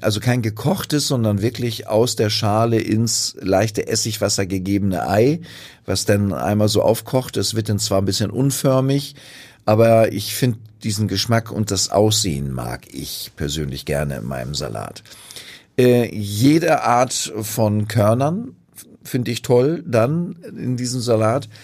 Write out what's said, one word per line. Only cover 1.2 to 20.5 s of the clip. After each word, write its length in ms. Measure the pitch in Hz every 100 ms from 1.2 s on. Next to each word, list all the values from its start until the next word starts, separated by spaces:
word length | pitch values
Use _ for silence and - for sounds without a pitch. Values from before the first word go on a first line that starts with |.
| 110 104
wirklich 460 | 110 110 120 110 -
aus 280 | 107 123 -
der 140 | 107
Schale 480 | 107 107 107 117 113
ins 540 | - 110 117 - - -
leichte 480 | 95 95 110 104 -
Essigwasser 580 | 110 113 104 101 - 95
gegebene 640 | 95 92 101 98 85 64
Ei, 320 | 101 131 165 - - - -
was 200 | - 98
dann 280 | - 101 101
einmal 360 | 71 73 104 107
so 140 | 98
aufkocht. 540 | - 117 - 131 117 -
Es 180 | 98
wird 140 | 110 107
dann 100 | 104
zwar 200 | - 95
ein 40 |
bisschen 260 | 98 95 98
unförmig, 840 | 120 139 131 139 131 135 139 143 - - - - _ -
aber 460 | 110 113 113 113
ich 220 | 107 -
find 240 | - 123 113 - -
diesen 240 | 113 104 107
Geschmack 420 | 98 113 113 -
und 200 | - 104
das 200 | 95 -
Aussehen 640 | 98 110 107 95 71 69
mag 340 | 64 60 58 -
ich 380 | 67 73 - - -
persönlich 480 | 76 76 71 65
gerne 320 | - 73 73 65
in 60 | 58
meinem 280 | 65 64
Salat. 480 | 71 67 53 50 - - - - - - - _ -
Äh, 380 | 123 120 113
jede 680 | 104 101 101 135 160 160 151
Art 500 | 113 120 131 - - 107
von 460 | 107 - 107 107 104
Körnern 640 | 110 104 120 143 185 254 - _ - - -
find 260 | - 131 113
ich 140 | 117
toll 400 | - 123 135 170 170
dann 500 | 117 120 165 175 - 247